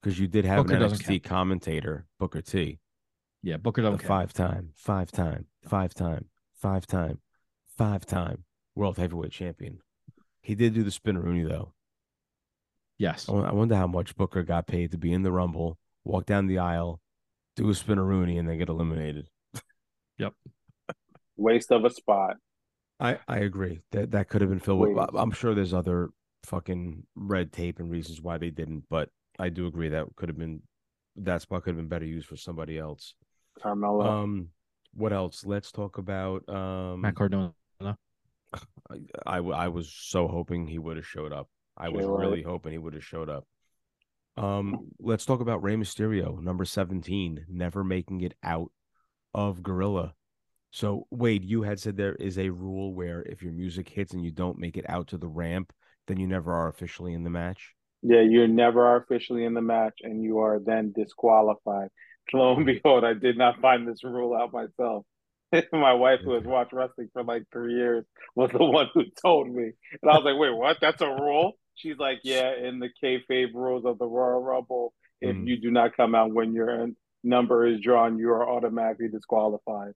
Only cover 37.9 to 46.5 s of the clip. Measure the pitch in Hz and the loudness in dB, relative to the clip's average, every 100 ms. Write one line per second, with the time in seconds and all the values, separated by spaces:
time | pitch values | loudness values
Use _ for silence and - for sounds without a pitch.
37.9 | 104 _ _ _ _ _ - - - _ | -8 _ _ _ _ _ -18 -18 -20 _
38.9 | - - - - 90 87 78 87 87 80 | -18 -16 -12 -6 -4 -2 -4 -4 -4 -10
39.9 | - - 92 85 85 82 87 80 82 80 | -14 -4 0 0 -2 -4 -6 -6 -8 -10
40.9 | 80 73 78 76 73 69 _ _ - 85 | -12 -12 -12 -10 -10 -14 _ _ -12 -8
41.9 | - 98 98 95 90 85 87 80 80 80 | -4 -2 0 0 -2 -4 -8 -8 -10 -10
42.9 | 76 - 82 80 71 - _ _ _ _ | -14 -12 -10 -8 -10 -12 _ _ _ _
43.9 | _ _ _ _ - 101 101 101 - - | _ _ _ _ -6 -4 -2 -4 -6 -10
44.9 | - 113 110 - 127 117 107 98 110 101 | -10 -2 -2 0 -2 0 -2 -2 -2 -4
45.9 | - 107 104 85 82 85 | -4 -2 0 -2 -6 -6